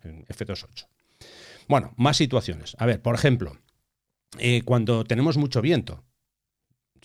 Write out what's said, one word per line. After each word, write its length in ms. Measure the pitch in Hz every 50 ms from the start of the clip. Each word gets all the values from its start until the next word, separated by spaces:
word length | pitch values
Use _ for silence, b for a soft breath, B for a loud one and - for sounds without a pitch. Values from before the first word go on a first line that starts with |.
| -
en 200 | 82 80 82 82 -
F 160 | - - -
dos 180 | - 95 - -
ocho. 240 | - - - - _ _ _ B B B B B B B B B B B B B
Bueno, 260 | B 143 131 - - -
más 200 | - 120 143 151
situaciones. 600 | - 160 127 127 117 - - 85 76 73 - - -
A 80 | 117
ver, 160 | 120 113 - -
por 140 | 120 120
ejemplo, 420 | - - 143 127 120 - - - - _ _ _ _ _ _ _ _ _ _ _ _ _ _ - -
eh, 240 | - 120 123 117 120
cuando 380 | 123 127 120 110 104 117 113 113
tenemos 340 | - 117 117 135 160 156
mucho 240 | 147 147 135 - 120
viento, 440 | 107 151 175 120 - - 82 - - _ _ _ _ _ _ _ _ _ _ _ _ _ _ _ _ _ _ _ _